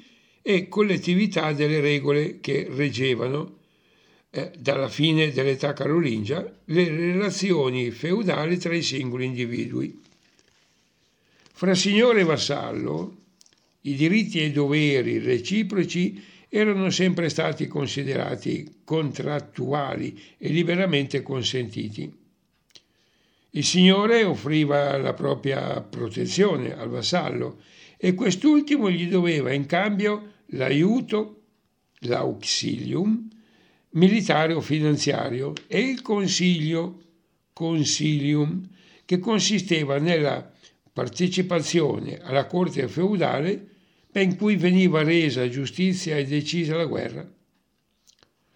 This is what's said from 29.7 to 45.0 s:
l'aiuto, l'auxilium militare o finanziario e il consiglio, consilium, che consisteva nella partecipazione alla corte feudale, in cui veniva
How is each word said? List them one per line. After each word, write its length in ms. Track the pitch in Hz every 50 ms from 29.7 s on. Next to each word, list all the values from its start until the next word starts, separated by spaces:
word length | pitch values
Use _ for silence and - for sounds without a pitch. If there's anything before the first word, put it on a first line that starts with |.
| 175 175 196 214 208 190 208 208 208 208 - - - _ _ -
l'aiuto, 920 | - 127 131 131 139 147 170 196 226 - 117 - 113 107 107 - - - _ _ _ _ _ _ _ _ _ _ _ -
l'auxilium 1300 | - 117 123 127 135 131 117 107 107 - - - 117 117 113 - 123 123 131 151 196 214 220 233 - - - - _ _ _ _ _ _ _ _ _ _ - 160
militare 560 | 180 190 214 233 - - 147 151 160 160 165
o 80 | 156
finanziario 920 | - - 147 156 151 151 151 147 - 143 135 113 127 131 120 127 135 143 151 - - -
e 120 | 156 185
il 220 | 247 262 262 254
consiglio, 1000 | - - 214 202 196 180 - - 180 180 180 160 151 156 165 165 170 180 180 - - _ _ _ _ _ _ _ _ _ -
consilium, 1120 | - 165 165 165 156 143 - - - 151 151 151 147 139 147 147 147 147 151 175 185 - - - - - - - _ _
che 140 | - 185 180
consisteva 800 | 185 233 226 202 - - 214 196 185 - 170 156 151 135 139 143
nella 540 | 151 170 175 160 147 139 127 127 - - - _ _ - _ _ _ _ -
partecipazione 1300 | 127 127 123 - - 180 180 180 185 185 185 180 170 156 - - 175 156 135 110 104 - - - -
alla 240 | - 127 131 139 135
corte 420 | - 175 180 185 160 135 143 131 120
feudale, 840 | - 151 180 202 214 180 156 127 123 131 151 185 208 - - - - _ _ _ _ _ _ _ - 202
in 180 | 196 185 185
cui 200 | - 214 214 214
veniva 480 | 170 156 180 180 185 185 175 151 156